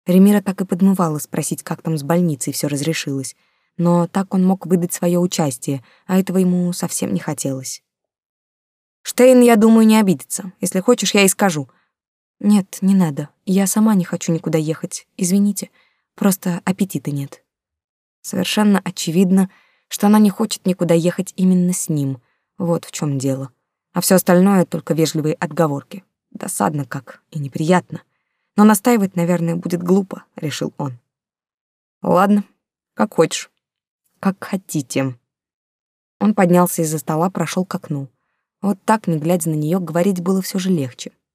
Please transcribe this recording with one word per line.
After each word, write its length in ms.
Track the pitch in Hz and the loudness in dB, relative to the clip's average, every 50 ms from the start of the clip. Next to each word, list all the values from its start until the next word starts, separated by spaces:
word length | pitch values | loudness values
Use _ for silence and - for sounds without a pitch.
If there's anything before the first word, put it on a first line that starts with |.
| _ | _
Ремира 360 | - 180 185 190 202 208 208 196 | 2 4 6 6 6 6 4 0
так 180 | - 185 - | -2 -4 -6
и 60 | 190 | -4
подмывала 520 | 185 - 170 190 196 196 185 185 160 151 151 | -6 -2 0 2 2 2 2 0 -2 -2 -6
спросить, 440 | - - - - 151 - - - - | -8 -8 -8 -6 -6 -6 -6 -8 -8
как 180 | - 165 - | -10 -10 -8
там 160 | - 170 160 | -6 -6 -6
с 60 | 151 139 | -4 -2
больницей 500 | 139 170 170 180 170 151 127 - - 135 | 0 0 2 2 0 -2 -4 -6 -8 -8
все 160 | - - 147 | -6 -6 -4
разрешилось, 680 | 147 139 139 156 165 - - - 139 135 131 - - _ _ _ _ _ _ _ _ - | -4 -4 -4 -4 -4 -6 -6 -6 -6 -6 -8 -10 -14 _ _ _ _ _ _ _ _ -2
но 280 | 170 170 175 175 170 | 0 2 2 2 0
так 280 | 170 - 196 196 - - | 0 -2 -4 -4 -2 -2
он 100 | 190 185 | 0 2
мог 220 | 185 190 190 - | 2 0 0 -2
выдать 260 | 160 180 180 170 175 - | -2 0 0 0 -2 -6
свое 260 | - - 175 175 175 | -4 -4 -2 0 0
участие, 640 | 175 180 - - 165 143 127 - - - 139 135 - _ _ _ _ | 0 -2 -2 -2 -2 -2 -4 -6 -6 -6 -6 -6 -8 _ _ _ _
а 120 | - 185 185 | -2 0 0
этого 180 | 190 - 175 | 0 0 0
ему 340 | 190 185 180 180 180 175 175 180 | 0 2 2 2 0 -2 -2 -4
совсем 400 | - - 180 - - - - 202 | -4 -6 -6 -6 -6 -6 -4 -4
не 60 | 170 | -6
хотелось. 600 | - - 151 - - 139 135 135 131 - - - _ _ _ _ _ _ _ _ _ _ _ _ _ _ _ _ _ _ _ _ _ _ _ _ | -4 -6 -8 -6 -6 -6 -6 -6 -10 -12 -14 -16 _ _ _ _ _ _ _ _ _ _ _ _ _ _ _ _ _ _ _ _ _ _ _ _
«Штейн, 400 | _ - - - 240 254 254 247 | _ -14 0 4 6 8 8 8
я 160 | 240 240 233 | 8 6 6
думаю, 300 | 214 208 226 226 226 220 | 6 6 6 6 6 6
не 120 | 220 220 220 | 6 6 6
обидится. 540 | 214 190 175 135 - _ - - - 185 - _ | 4 4 2 0 -2 _ -10 -10 -10 -12 -12 _
Если 200 | - 185 - 185 | -8 -4 -4 -2
хочешь, 340 | 180 - 247 240 - 190 - | 2 2 2 2 2 0 2
я 80 | 202 202 | 2 2
и 60 | 190 | 2
скажу». 420 | - - 208 196 160 151 135 - _ _ _ _ _ _ _ _ _ _ _ _ _ _ | 2 2 0 0 0 -2 -8 -10 _ _ _ _ _ _ _ _ _ _ _ _ _ _
«Нет, 400 | - 202 208 208 185 - - - - | 0 2 2 2 2 -2 -8 -4 0
не 120 | 190 196 | 2 2
надо. 360 | 190 185 160 143 143 147 - _ _ _ | 4 2 0 -2 -6 -10 -10 _ _ _
Я 200 | - 185 190 196 | -2 0 0 0
сама 280 | 185 - 220 214 220 220 | 0 0 2 2 2 2
не 100 | 190 170 | 2 0
хочу 260 | - - 170 - - | -2 -6 -8 -4 -2
никуда 280 | 170 160 - - 160 160 | -4 -2 -2 -2 -2 -2
ехать. 480 | 156 156 160 - - 175 - - - _ _ | -2 -2 -4 -6 -8 -12 -12 -14 -16 _ _
Извините. 540 | - 190 170 180 202 202 202 202 - - - _ _ _ _ _ _ _ _ _ | -6 -4 0 0 2 2 0 -2 -4 -8 -14 _ _ _ _ _ _ _ _ _
Просто 460 | - - 202 185 - - 185 175 170 - | -2 -2 -2 -2 0 -4 -6 -6 -4 -4
аппетита 460 | - 185 - 202 190 - 151 - - | -4 -2 -2 -4 -4 -4 -8 -8 -6
нет». 340 | 143 143 139 139 - - _ _ _ _ _ _ _ _ _ _ _ _ _ _ _ _ _ | -6 -6 -8 -10 -14 -20 _ _ _ _ _ _ _ _ _ _ _ _ _ _ _ _ _
Совершенно 560 | - - 190 185 - - 214 214 208 202 180 - | -8 -6 -4 -4 -2 0 0 2 2 2 2 0
очевидно, 680 | 190 180 - - - 156 175 196 180 185 190 190 185 - _ _ _ _ _ _ _ | -4 -10 -8 -8 -4 0 2 2 4 4 2 2 0 -4 _ _ _ _ _ _ _
что 180 | - - - | -8 -2 2
она 120 | 202 208 214 | 4 4 6
не 120 | 214 208 | 4 4
хочет 340 | 190 - 220 208 - - _ | 2 0 -6 -6 -6 -6 _
никуда 300 | 185 180 - 180 165 170 | -4 -2 -2 0 2 2
ехать 400 | 170 160 175 170 - 185 - - | 2 2 0 -2 -2 -8 -8 -4
именно 380 | - 185 185 185 180 180 175 180 | 0 2 2 4 4 2 0 -2
с 160 | - - - | -4 -4 -4
ним. 320 | 165 147 143 135 135 120 _ _ _ _ _ _ _ | -4 -2 -2 -4 -4 -8 _ _ _ _ _ _ _
Вот 300 | _ 185 170 170 165 - | _ -2 -2 -2 -2 -4
в 40 | - | -10
чем 280 | - - - 151 139 135 | -10 -8 -6 -4 -4 -2
дело. 320 | 127 139 135 131 135 127 _ _ _ _ _ _ _ _ _ | -2 -2 -4 -4 -6 -12 _ _ _ _ _ _ _ _ _
А 80 | 180 | -4
все 140 | 175 - 196 | 0 4 4
остальное — 500 | 180 - - 180 175 185 196 202 190 175 | 4 4 4 4 6 6 6 4 4 2
только 300 | - - 165 - - 160 | 0 -2 -10 -4 -4 0
вежливые 400 | 147 160 147 - 156 147 156 151 | 0 0 0 0 -2 -2 -2 -4
отговорки. 720 | - - 160 151 147 170 151 143 139 - _ - 196 _ _ _ _ _ _ | -4 -6 -8 -2 0 0 0 0 -4 -8 _ -20 -20 _ _ _ _ _ _
Досадно 560 | _ - - 196 - - 202 196 151 147 143 | _ -14 -12 -10 -4 -2 -2 -2 -2 -4 -8
как 360 | 123 - 139 120 - - - _ _ | -8 -10 -12 -12 -14 -20 -20 _ _
и 80 | - 156 | -12 -10
неприятно. 640 | 143 135 - - 160 156 180 180 - _ - 165 - _ _ _ _ _ _ _ _ _ _ | -10 -10 -6 -6 0 2 2 2 2 _ -14 -16 -16 _ _ _ _ _ _ _ _ _ _
Но 80 | - 208 | 4 6
настаивать, 500 | 214 214 202 - 247 240 226 196 190 - | 6 6 4 2 2 2 2 0 -2 -2
наверное, 420 | 180 170 170 180 170 170 165 170 | -2 0 0 0 0 0 -2 -4
будет 260 | 170 175 170 175 170 175 | -4 -4 -4 -6 -4 0
глупо, 420 | 175 185 196 196 190 - - - _ _ | 2 2 2 2 -2 -10 -16 -16 _ _
решил 360 | - - 151 131 - - - - _ | -10 -8 -8 -6 -6 -8 -8 -8 _
он. 200 | 143 139 123 120 _ _ _ _ _ _ _ _ _ _ _ _ _ _ _ _ _ _ _ _ | -8 -8 -8 -12 _ _ _ _ _ _ _ _ _ _ _ _ _ _ _ _ _ _ _ _
«Ладно, 440 | - 170 175 175 190 202 208 208 196 - _ _ _ _ _ _ _ _ _ | 0 2 2 4 4 4 2 0 0 -4 _ _ _ _ _ _ _ _ _
как 180 | - 220 208 - | -4 -4 -4 2
хочешь. 380 | - - 175 - - - - _ _ _ _ _ _ _ _ _ _ _ _ _ _ | 0 0 0 0 -8 -12 -12 _ _ _ _ _ _ _ _ _ _ _ _ _ _
Как 220 | - 196 190 - - | -4 -4 -4 -4 -8
хотите». 760 | - - 185 190 _ - 160 135 - - 139 135 135 123 - _ _ _ _ _ _ _ _ _ _ _ _ _ _ _ _ _ _ _ _ | -8 -8 -8 -8 _ -6 -6 -6 -4 -4 -4 -4 -4 -6 -10 _ _ _ _ _ _ _ _ _ _ _ _ _ _ _ _ _ _ _ _
Он 160 | - 208 214 | 0 0 2
поднялся 460 | - 196 175 175 175 180 175 - - | 2 2 4 4 4 2 2 0 -4
из-за 180 | 165 156 156 156 | -4 -4 -4 -6
стола, 300 | - - 160 156 165 190 | -6 -4 -2 -2 -2 -2
прошел 380 | 190 - 175 151 - 185 180 | -2 -4 -6 -4 -4 -6 -6
к 80 | - - | -6 -8
окну. 340 | 175 - - 151 143 139 135 _ _ _ _ _ _ _ _ _ _ - | -10 -8 -8 -8 -8 -8 -10 _ _ _ _ _ _ _ _ _ _ -4
Вот 160 | 196 208 196 _ | -4 -4 -4 _
так, 200 | - 220 226 - | -2 -2 0 0
не 120 | - 170 156 | -4 -4 -2
глядя 320 | 143 165 180 180 160 165 | 0 0 -2 0 0 -2
на 40 | 160 | -4
нее, 260 | 151 151 151 170 190 | -2 -2 -2 -2 -4
говорить 420 | 180 160 156 170 175 202 196 180 170 | -4 -4 -2 0 0 0 0 -2 -2
было 180 | 180 190 190 | -2 -2 -2
все 180 | 185 - - 190 | -2 -4 -6 -6
же 120 | 180 190 | -2 -2
легче. 420 | 190 165 135 127 - - - - _ _ _ _ _ | -2 -2 -2 -6 -8 -14 -18 -18 _ _ _ _ _